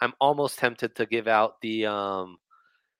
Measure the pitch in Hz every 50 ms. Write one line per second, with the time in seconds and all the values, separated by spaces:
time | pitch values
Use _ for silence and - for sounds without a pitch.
0 | 120 120 - - 135 143 147 143 143 135 - - - 123 117 - - 110 - -
1 | 117 - 113 117 107 110 110 107 110 110 - _ - 113 110 110 107 107 104 101
2 | 101 98 98 95 92 92 90 - _ _ _ _ _ _ _ _ _ _ _ _